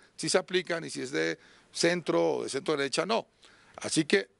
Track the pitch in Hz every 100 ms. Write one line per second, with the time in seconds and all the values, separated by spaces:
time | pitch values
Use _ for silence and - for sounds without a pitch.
0 | _ - 156 185 - 180 175 170 147 139
1 | 131 151 165 156 - - _ - 170 180
2 | 156 170 170 131 - 135 - 147 143 -
3 | 190 220 - _ - - - - 107 151
4 | 160 196 - _